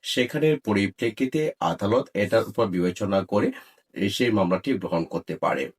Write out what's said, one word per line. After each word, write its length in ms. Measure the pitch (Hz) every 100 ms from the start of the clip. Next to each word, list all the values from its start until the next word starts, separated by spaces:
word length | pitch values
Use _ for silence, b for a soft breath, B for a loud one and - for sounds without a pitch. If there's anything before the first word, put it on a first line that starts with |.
সেখানের 540 | - - 123 - 156 151
পরিপ্রেক্ষিতে 800 | - 101 101 - 117 110 131 156 156 -
আদালত 460 | 85 82 98 120 143
এটার 300 | 98 104 113
উপর 220 | - 107 113
বিবেচনা 520 | 90 90 90 98 98
করে 240 | 92 101 110 B B B _ - 98
সেই 220 | - 123
মামলাটি 380 | 107 92 92 -
গ্রহণ 300 | 95 90 85
করতে 300 | 82 85 - 80
পারে। 280 | 82 - -